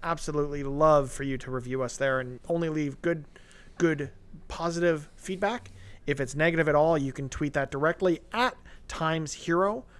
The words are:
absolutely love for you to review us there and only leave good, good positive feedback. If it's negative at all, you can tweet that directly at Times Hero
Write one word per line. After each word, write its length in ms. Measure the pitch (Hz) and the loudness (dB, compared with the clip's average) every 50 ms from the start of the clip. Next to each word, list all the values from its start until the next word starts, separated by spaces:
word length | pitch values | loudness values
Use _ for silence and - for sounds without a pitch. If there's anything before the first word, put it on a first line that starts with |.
absolutely 600 | - 165 170 160 - 160 147 147 147 143 147 143 139 | -4 -4 -4 -4 -4 -4 -2 -2 -2 -2 -4 -6 -4
love 460 | 139 139 143 156 156 151 147 139 123 | -4 2 4 6 8 8 6 4 2
for 120 | - - | -4 -6
you 140 | 139 139 131 127 | -4 -4 -4 -4
to 120 | - 131 | -6 -6
review 320 | 131 127 117 123 131 131 | -6 -6 -6 -4 -4 -4
us 140 | 127 123 - | -4 -4 -4
there 240 | - 139 135 131 131 | -2 0 0 0 0
and 200 | 127 123 123 120 - - | -2 -6 -10 -12 -4 -2
only 200 | 170 170 170 160 | -2 0 0 0
leave 320 | 156 156 147 139 135 - | 0 -2 -2 -4 -4 -2
good, 220 | - 170 170 156 143 - - - - - - - - - - | -2 -2 -2 -2 -4 -14 -20 -20 -20 -20 -20 -20 -20 -14 -2
good 340 | - 170 165 156 143 143 - - - - - - - - - | 2 2 2 2 0 -4 -8 -10 -16 -20 -18 -18 -18 -14 -12
positive 600 | - - 165 170 165 170 175 170 160 151 151 - - | -8 -4 -4 -2 0 2 2 2 2 2 -4 -12 -20
feedback. 540 | - - - 190 185 202 202 233 240 - - - - - - - - - | -14 -8 -8 -4 -2 0 0 -2 -2 -8 -14 -18 -18 -18 -18 -18 -10 -4
If 140 | 143 143 135 | -4 -2 -2
it's 140 | 135 120 - | -2 -4 0
negative 340 | 143 160 170 165 160 160 151 | 2 2 2 4 4 2 4
at 60 | 147 | 4
all, 220 | 147 156 165 165 151 | 4 6 6 4 2
you 140 | 139 135 | 0 -2
can 160 | 123 - 139 131 | -4 -6 -8 -6
tweet 240 | - - 151 143 | -4 -4 -4 -2
that 180 | - 143 139 - | 0 -2 -2 -2
directly 500 | - 139 147 165 170 - 196 185 165 - - - | -2 0 0 0 2 2 2 2 2 2 -4 -6
at 240 | - 226 247 254 - - - - - - - - | 0 0 0 0 0 -6 -20 -20 -20 -20 -16 -12
Times 440 | - - 165 160 160 160 156 143 - | -6 -2 0 0 0 0 -2 -6 -8
Hero 500 | - - 170 170 175 190 202 220 254 - - - | -8 -2 2 2 4 4 2 0 -4 -8 -14 -20